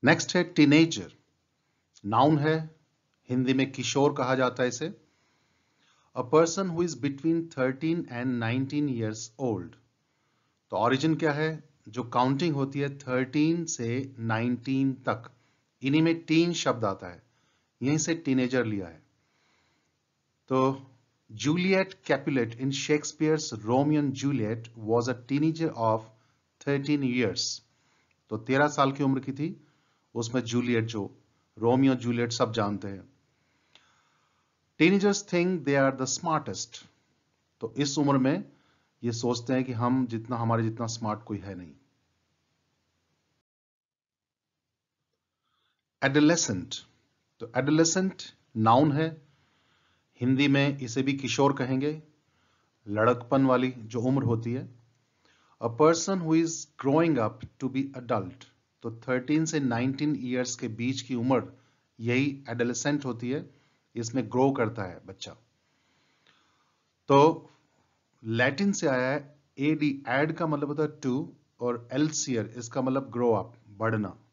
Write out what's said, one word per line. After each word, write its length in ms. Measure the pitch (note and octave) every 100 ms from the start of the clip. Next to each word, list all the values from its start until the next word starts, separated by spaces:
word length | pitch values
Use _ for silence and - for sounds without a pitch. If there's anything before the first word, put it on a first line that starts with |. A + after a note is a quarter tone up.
नेक्स्ट 320 | B2 E3 - F3+
है 80 |
टीनेजर, 680 | F3 - D3 C#3+ E3 D#3+ E2 - _ _ _ _ _ _ _ _ G2+
नाउन 320 | A2+ C#3+ D#3
है, 380 | D3+ D#3+ D#3 - _ _ _ _ _
हिंदी 240 | B2+ B2+
में 180 | C3 C3+
किशोर 420 | C3+ A#2 C#3+ C#3
कहा 200 | C#3 B2+
जाता 280 | C3 B2+ A#2+
है 60 | B2
इसे। 320 | A#2+ D#3+ G#3 _ _ _ _ _ _ _ _ _ _ _ A#2+
A 120 | B2
person 300 | D#3 E3 F3+
who 160 | F#3+ E3
is 140 | F3
between 480 | C3 C#3 C#3 D#3+ E3
thirteen 640 | E3 - C3 C3+ D#3+ E3+ -
and 180 | A#2+ B2+
nineteen 600 | B2 A2+ B2+ C3+ D3 D3
years 400 | A#2+ A2 A2 - -
old। 280 | C3+ G2+ E2+ - _ _ _ _ _ _ _ _ _
तो 60 | F#2+
ओरिजिन 380 | A2+ C3+ D#3
क्या 180 | D#3+ D#3+
है? 420 | C#3+ D#3 D#3 - _ -
जो 140 | A2
काउंटिंग 520 | A#2 A#2+ B2+ C#3 E3+
होती 260 | C#3 C3+ C#3
है 180 | C#3+ C#3
थर्टीन 680 | - B2+ C3 D#3 D3+ E3+
से 500 | D#3+ - A#2 A#2+ C#3 -
नाइनटीन 760 | A2+ A2 A#2+ A#2+ A#2+ C3+ C3+
तक, 380 | C3 - A#2 - _ _ _ _ _
इन्हीं 200 | C3 D3+
में 220 | D#3+ E3
टीन 280 | E3 D#3+ E3+
शब्द 320 | D#3+ D3 A#2
आता 220 | A2+ F#2+ F#2
है, 160 | E2+ _ _ _ _ _ _
यहीं 160 | B2+ D#3
से 160 | D#3+
टीनेजर 500 | E3 - C3 B2+ B2+
लिया 220 | A2+ G#2 F2
है। 160 | D#2+ _ _ _ _ _ _ _ _ _ _ _ _ _ _ _
तो 380 | C3 C3 C3+ - _ _ _ _
Juliet 580 | A2 C#3 E3+ F#3 F#3+ F#3+ - -
Capulet 400 | D3 D3 C3+ A2+ A2+
in 140 | C3+
Shakespeare's 800 | C3+ - D3+ D3 - D#3 D#3 D3+
Romeo 500 | A2 G#2 B2 C#3+ D3+
and 100 | C#3+
Juliet 560 | C3+ C#3 C#3 G#2+ A#2 - A#2
was 300 | G#2+ A#2 A#2+
a 80 | A#2+ -
teenager 380 | C#3 D#3 D#3+ D#3+
of 280 | - A2+ A2 - _ _ _ _ _
thirteen 400 | - C#3 C#3+ D3
years। 580 | C3+ B2 A2+ F2 - - _ _ _ _ _ _ _
तो 80 | A2
तेरह 320 | A2+ C3+ D3
साल 240 | C#3+ C3+
की 100 | C#3
उम्र 180 | C#3+ C3+
की 120 | C3
थी 320 | C3+ C#3+ - _ _ _ _ _
उसमें 280 | A#2 A#2 B2+
जूलियट 420 | A#2 A#2+ A#2+ A#2+
जो, 260 | A2+ A#2 G2 - _ _ _ -
रोमियो 360 | A2+ B2+ C3+
जूलियट 380 | B2+ A#2 A#2+ A#2+
सब 200 | - B2
जानते 360 | A2+ G#2 G2+ G2+
हैं। 140 | G2 F2+ _ _ _ _ _ _ _ _ _ _ _ _ _ _ _ _ _
Teenagers 420 | D#3+ G3 G3+ G3 -
think 360 | F3 F3 F3+
they 120 | C3+ C#3
are 160 | C3+ C3
the 100 | C3
smartest। 800 | - E3+ D#3 C#3+ F#2 - - - _ _ _ _ _ _ _
तो 140 | A2+ C3
इस 200 | C#3+ D3
उम्र 200 | C#3 C#3
में 260 | B2+ F3 G#3 _ _ _ _ _
ये 80 | A#2
सोचते 400 | A#2 A#2+ A#2+ A#2
हैं 120 | C3
कि 80 | C3
हम 340 | A#2 A#2+ C3 B2
जितना, 300 | A2 A#2 A#2+
हमारे 260 | A#2 A2+
जितना 240 | A2+ A2+ A#2
स्मार्ट 360 | A2+ A2 G#2+
कोई 160 | - G#2
है 160 | F#2+
नहीं। 180 | F#2 F2 C#2+ _ _ _ _ _ _ _ _ _ _ _ _ _ _ _ _ _ _ _ _ _ _ _ _ _ _ _ _ _ _ _ _ _ _ _ _ _ _ _ _ _ _
Adolescent, 760 | C3+ C#3+ D3 E3+ - F#2+ E2+ - - _ _ _ _ _
तो 120 | A2+ B2
एडोलेसेंट 680 | C#3 D3+ E3 F#3 F#3+ - - - _ A2+
नाउन 360 | A2 A#2 D#3
है, 300 | C#3 D#3+ D#3+ _ _ _ _ _ _ _ _ _ _
हिंदी 280 | A#2+ C3 C#3+
में 300 | C#3 C#3 C#3
इसे 240 | B2+ A#2+
भी 100 | C3
किशोर 400 | C#3 B2+ - C#3
कहेंगे, 500 | C3+ B2+ C3 C#3+ D#3 - _ _ _ _ _ _ _ G#2+
लड़कपन 580 | G#2 A2+ A#2+ A#2 C#3 C3+
वाली 240 | B2+ B2+
जो 300 | B2 G#2+ A#2+
उम्र 220 | B2 C3+
होती 300 | A#2 A2+ A2+
है। 160 | A#2+ - - _ _ _ _ _ _ _ _
A 100 | A#2 A#2
person 400 | D3+ E3 - F#3+
who 140 | D#3+
is 240 | D#3+ E3 E3 - _
growing 340 | C3+ C#3+ E3+ C#3
up 260 | G#2+ G#2+ - _
to 100 | C3 B2
be 60 | C3+ C3+
adult, 420 | A#2+ A#2 F#2+ - - _ _ _
तो 80 | A#2 A2+ B2
थर्टीन 360 | B2+ B2+ D3+
से 160 | D#3+ D#3+
नाइनटीन 560 | C3+ A#2 C3 C3+ D3+ C#3
ईयर्स 340 | B2 B2+ B2 -
के 120 | B2
बीच 320 | A2 A#2+ C3+
की 140 | -
उम्र 380 | B2+ A#2+ B2+ F#2 - _ _ _ _
यही 440 | A2+ B2 C#3+ C#3 -
एडोलेसेंट 560 | A#2+ A#2+ A#2+ D3 D3
होती 260 | C3+ A2+ A#2+
है, 200 | C#3 F3+ _ _ _ _
इसमें 340 | A#2+ A2+ B2+ A2
ग्रो 180 | A#2+ C3+
करता 320 | C3+ A2 G#2+
है 180 | F#2+ E2+ -
बच्चा। 260 | F#2+ - D#2 _ _ _ _ _ _ _ _ _ _ _ _ _ _ _ _ _
तो 420 | C#3 D3+ E3 - _ _ _ _ _ _ _
लैटिन 480 | A2+ A2+ B2+ C#3 G3+
से 140 | G3 D#3+
आया 220 | C3 B2+
है 280 | D3 C#3+ _ _ -
एडी, 440 | C#3+ D#3 D3+ C#3 -
एड 280 | B2+ D#3 D#3+
का 100 | E3
मतलब 220 | D3 C#3+
होता 140 | D3
है 180 | D3+ D3
to, 260 | C#3 B2 E3+ - _ _
और 280 | A#2+ A#2+ A#2
एल्सियर, 540 | C3 D#3 - - A#2+ G#2+ B2
इसका 260 | A#2 C#3
मतलब 280 | C3 C3+ C3
ग्रो 220 | A#2+ A#2+
अप, 220 | A2 F#2 - _
बढ़ना। 400 | G2+ A2 A2 G2+ E2+ _